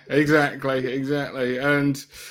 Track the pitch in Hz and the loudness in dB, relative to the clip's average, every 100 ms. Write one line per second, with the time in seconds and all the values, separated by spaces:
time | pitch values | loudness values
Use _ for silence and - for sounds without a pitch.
0 | - 139 147 156 143 117 135 131 131 135 | -2 0 4 4 2 -2 -4 -2 -2 -4
1 | 135 147 135 135 123 123 143 143 143 139 | -2 -2 -4 -4 -4 0 2 2 2 0
2 | - - - | -6 -18 -20